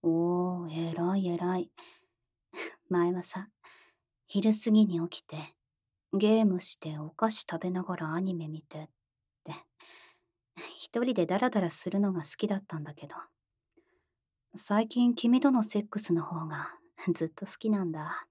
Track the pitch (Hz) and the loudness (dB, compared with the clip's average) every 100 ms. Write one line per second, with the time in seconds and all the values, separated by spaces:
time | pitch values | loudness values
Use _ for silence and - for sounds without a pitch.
0 | 170 165 170 175 180 180 170 156 165 165 | 2 2 2 2 0 -2 -6 -4 -4 -2
1 | 175 196 180 170 175 185 175 - - - | 0 0 0 0 -2 -2 -4 -10 -20 -20
2 | _ _ _ _ _ - - - _ 175 | _ _ _ _ _ -12 -12 -12 _ 2
3 | 175 180 175 185 202 _ - - _ _ | 2 0 -4 -10 -10 _ -20 -20 _ _
4 | _ _ _ 202 220 214 - 214 214 170 | _ _ _ 0 2 2 6 6 6 4
5 | 170 - _ 156 151 _ _ _ _ _ | -2 -6 _ -12 -12 _ _ _ _ _
6 | _ 196 214 220 214 180 - - 160 151 | _ 2 4 6 6 4 -2 -4 -8 -8
7 | 156 - 220 220 - 170 185 180 180 180 | -10 -2 0 0 -2 -4 -4 -4 -4 -6
8 | 156 165 190 175 156 156 - 156 156 _ | -4 -2 -2 -4 -6 -10 -12 -16 -16 _
9 | _ _ _ _ - 143 - _ - - | _ _ _ _ -14 -14 -14 _ -20 -20
10 | - _ _ _ _ - - - - 233 | -20 _ _ _ _ -20 -18 -16 -6 -2
11 | 247 214 165 190 254 226 175 - - 196 | 0 0 2 2 2 2 0 -2 -2 2
12 | 202 185 156 - 220 196 - 160 147 147 | 2 0 -2 -2 -2 -2 -4 -10 -10 -12
13 | 151 - - _ _ _ _ _ _ _ | -16 -16 -18 _ _ _ _ _ _ _
14 | _ _ _ _ _ 185 - 208 220 240 | _ _ _ _ _ -14 0 0 2 4
15 | 240 233 240 254 277 254 214 208 214 208 | 4 4 4 4 6 4 2 -2 -2 -6
16 | - 170 165 165 160 151 147 - _ - | 0 0 0 -6 -6 -8 -10 -12 _ -8
17 | - 170 160 - 196 - 220 208 180 160 | -4 -2 -2 -6 -12 -6 0 0 0 -4
18 | 156 - - | -6 -8 -10